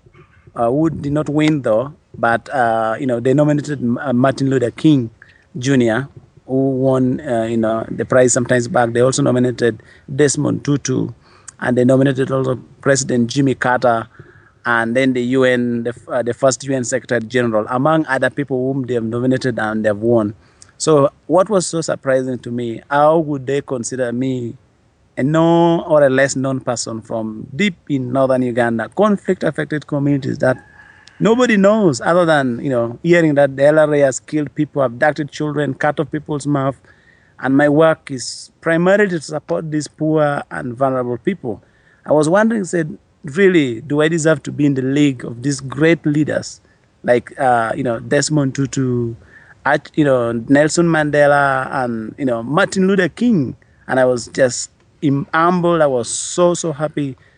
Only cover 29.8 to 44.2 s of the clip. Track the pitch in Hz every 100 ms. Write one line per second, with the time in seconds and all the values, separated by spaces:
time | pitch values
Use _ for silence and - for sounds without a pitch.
29.8 | - 147 143 143 131 113 127 131 - -
30.8 | - - - - 180 233 247 208 196 220
31.8 | 185 120 117 175 165 151 131 120 147 120
32.8 | 117 120 170 170 160 143 139 135 143 156
33.8 | 151 147 135 - - 151 143 - 147 147
34.8 | 127 120 151 147 143 - 151 147 139 135
35.8 | 151 147 147 151 151 147 143 143 135 131
36.8 | _ _ _ _ _ - 131 135 147 147
37.8 | 160 156 - 127 - - - _ 165 165
38.8 | 180 202 208 170 147 151 - 170 160 151
39.8 | 139 - 156 156 147 143 - 160 131 117
40.8 | 135 131 123 120 180 202 123 101 _ _
41.8 | _ _ - 151 151 196 220 226 175 175
42.8 | 160 208 _ _ 151 151 190 175 135 113
43.8 | 127 147 156 170